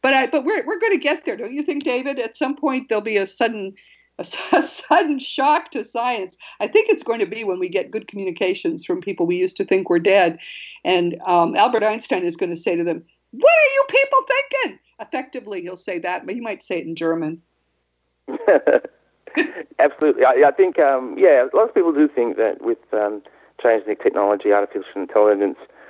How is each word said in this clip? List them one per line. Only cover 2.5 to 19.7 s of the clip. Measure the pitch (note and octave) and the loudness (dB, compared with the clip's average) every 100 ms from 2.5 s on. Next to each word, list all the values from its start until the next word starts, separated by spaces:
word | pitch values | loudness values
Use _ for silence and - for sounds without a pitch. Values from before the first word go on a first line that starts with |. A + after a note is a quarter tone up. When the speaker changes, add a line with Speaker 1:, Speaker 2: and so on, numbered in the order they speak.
| D4 | -2
Speaker 1:
point, | D#4 C4 C4 | -4 -4 -2
there'll | G#3+ | -4
be | G#3+ G#3 | 0 -2
a | F#3+ | -2
sudden, | - A#3 A3 G3 G3 _ _ _ - | -4 -4 -4 -10 -12 _ _ _ -12
a | |
s-, | F3 - | -10 -8
<laughs> | - | 0
a | E4+ | 0
sudden | - - - - E4 C#4 | 0 -8 0 0 2 -4
shock | - - C4+ D4+ D#4+ | -6 -2 2 0 -2
to | C4 | -10
science. | A3+ A#3 B3 A#3 F#3 _ - - | -8 -6 -4 -4 -8 _ -20 -8
I | G#3 | 0
think | G#3+ A3+ | 2 2
it's | - | 0
going | - A#3 | 0 -4
to | F#3+ | -4
be | A3 | -4
when | G#3+ F#3 | -6 -4
we | F#3 | -2
get | F#3 - | -2 -4
good | G#3+ - | -8 -8
communications | G3+ F#3+ E3 F#3 G3 E3+ D3+ | -8 -8 -2 -2 -2 -4 -6
from | - F3+ | -6 -6
people | F#3+ F#3+ E3+ | -4 -4 -2
we | F3+ | 0
used | F3+ - | -2 -2
to | |
think | G3 F#3+ F#3 | 0 0 2
were | F3 | 2
dead. | F3 G3 F3 E3+ - - - - | 4 4 4 0 -16 -18 -20 -10
And, | - F3+ F3 - F#3+ | -2 0 0 -4 0
um, | F3 E3+ | 2 2
Albert | E3+ A#3 A#3 | 2 2 2
Einstein | G#3+ A3 - F#3+ | 0 -2 -4 -4
is | F3 E3+ | -4 -4
gonna | F3+ E3+ | -6 -4
say | F3+ | -4
to | E3+ | -2
them, | E3+ E3 _ _ _ | -2 -6 _ _ _
"What | A#3 B4 | 2 4
are | E5 D5 | 6 4
you | C5+ C#5 | 2 2
people | C5+ C#5 C5 - | 2 2 0 2
thinking?" | C5 C#5 C5+ A4+ - _ _ | -4 -2 -4 -4 -8 _ _
Effectively, | G#3 B3+ C4 C4 G#3 G3 | -10 -8 -8 -12 -10 -10
he'll | F3 F#3 | -10 -12
say | - F3+ | -8 -6
that, | F3 F3+ - | -4 -6 -8
but | |
he | A3+ | -8
might | A#3 F#3+ | -8 -10
say | - F3+ | -6 -8
it | E3 | -6
in | E3 | -4
German. | E3 E3 D#3 E3+ _ _ _ _ _ _ _ _ - | -2 -2 -4 -8 _ _ _ _ _ _ _ _ -12
Speaker 2:
<laughs> | - A4+ E3 - A#2+ - _ _ _ - - - - - | -4 2 4 4 0 0 _ _ _ -8 -4 -4 -6 -16